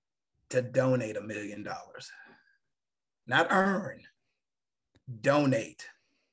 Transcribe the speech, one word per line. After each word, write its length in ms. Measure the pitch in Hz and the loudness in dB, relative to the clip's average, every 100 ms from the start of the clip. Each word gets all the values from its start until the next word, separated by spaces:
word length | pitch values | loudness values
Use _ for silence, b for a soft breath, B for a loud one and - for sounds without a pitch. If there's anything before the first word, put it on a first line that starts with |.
| _ _ _ _ - | _ _ _ _ -6
to 120 | 127 | -4
donate 540 | 123 127 131 127 110 104 | 0 2 4 2 0 -6
a 40 | |
million 440 | 104 104 101 104 | -6 -8 -8 -10
dollars. 440 | 98 92 - - - - B B B B _ _ _ _ _ _ - | -10 -10 -12 -18 -18 -20 B B B B _ _ _ _ _ _ 0
Not 220 | 139 170 | 2 4
earn, 500 | 190 190 190 - - - _ _ _ _ _ _ _ _ _ - 113 | 4 4 2 -2 -10 -18 _ _ _ _ _ _ _ _ _ -16 -4
donate 640 | 131 147 139 120 107 - - - _ _ _ | 2 4 4 2 0 -10 -20 -20 _ _ _